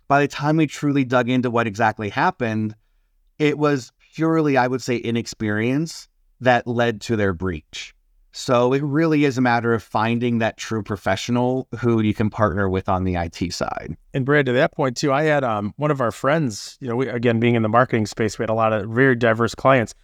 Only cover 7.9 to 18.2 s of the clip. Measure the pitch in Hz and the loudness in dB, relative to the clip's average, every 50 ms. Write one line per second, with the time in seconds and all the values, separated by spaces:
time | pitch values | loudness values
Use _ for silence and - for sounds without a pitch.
7.9 | - _ _ _ _ _ _ _ - - - - 127 120 123 127 135 139 147 143 | -18 _ _ _ _ _ _ _ -16 -8 -2 0 2 2 2 2 2 0 -2 -2
8.9 | 135 156 165 165 156 147 147 143 120 131 127 123 120 120 113 117 117 107 - - | 0 0 2 2 2 2 2 2 2 2 2 2 2 2 2 0 0 -2 -2 -4
9.9 | - 113 107 113 117 117 123 123 120 113 113 107 - - - - 113 110 95 - | -4 -2 0 0 0 0 0 -2 0 0 -2 -2 -4 -6 -8 -6 -6 -6 -4 -6
10.9 | 107 92 - 95 98 - - - 120 123 123 123 127 131 131 - - 113 120 120 | -8 -4 -2 -2 -2 -2 -2 -2 0 0 0 0 -2 -2 -4 -8 -8 -2 0 2
11.9 | 117 110 110 107 104 - 110 101 - - 107 101 78 101 101 95 92 95 - - | 2 2 2 2 0 0 -2 -2 0 0 0 0 2 0 0 0 0 -2 0 0
12.9 | 95 92 92 92 90 87 85 82 - - 95 85 - - - - - 50 - - | -2 0 0 -2 -2 -2 -4 -6 -6 -6 -6 -6 -4 -6 -6 -6 -6 -8 -10 -12
13.9 | 80 - _ _ - 139 123 135 147 147 139 127 120 127 156 170 - - 147 131 | -14 -16 _ _ -6 -4 0 2 2 2 2 2 2 2 2 0 0 -2 -4 -4
14.9 | 120 - - 147 131 139 156 156 147 143 135 120 110 104 104 101 - - 143 151 | -2 -2 -2 0 0 0 2 2 0 0 0 0 -2 -2 -4 -6 -6 -4 -2 -2
15.9 | 147 135 127 110 - - - 135 151 165 156 120 101 - - - - - 139 123 | -2 0 -2 -2 -2 -2 0 0 0 0 0 -2 -4 -8 -12 -16 -16 -12 -8 -6
16.9 | 113 120 135 117 113 120 117 120 113 113 120 120 120 117 110 107 107 120 127 - | -4 -2 -2 -2 -2 0 2 2 2 4 4 4 4 4 2 4 4 4 4 4
17.9 | - 113 107 - - - | 2 0 -2 -2 -2 -2